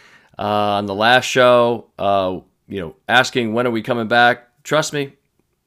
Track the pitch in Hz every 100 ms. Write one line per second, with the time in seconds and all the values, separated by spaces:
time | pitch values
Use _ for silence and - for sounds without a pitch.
0 | _ _ _ - 104 104 104 101 101 98
1 | 113 127 123 131 123 123 120 120 - -
2 | 98 101 95 92 - _ - 101 82 -
3 | - 117 127 127 117 110 123 113 107 120
4 | 107 120 120 120 _ _ - 147 156 147
5 | 139 _ _ _ _ _